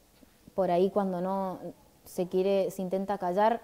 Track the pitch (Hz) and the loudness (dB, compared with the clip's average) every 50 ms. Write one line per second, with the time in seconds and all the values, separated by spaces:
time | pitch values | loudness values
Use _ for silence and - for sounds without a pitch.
0 | _ _ _ - - _ _ _ - - - 196 185 180 175 175 190 190 196 208 | _ _ _ -20 -20 _ _ _ -20 -10 -2 -2 0 2 4 4 4 4 2 0
1 | 196 190 180 175 180 185 196 196 190 185 180 - - 170 - - - - _ _ | 0 0 -2 -2 -2 -2 -2 -2 -4 -4 -6 -8 -12 -14 -14 -16 -20 -20 _ _
2 | _ - - - 180 180 185 185 185 196 196 196 185 160 - - 190 180 185 190 | _ -10 -4 -4 -4 0 0 0 2 4 2 2 2 0 -2 -4 -4 -2 -2 -2
3 | 196 202 202 190 185 175 180 202 208 226 233 226 | -2 -2 -4 -2 -2 -2 2 4 4 4 2 0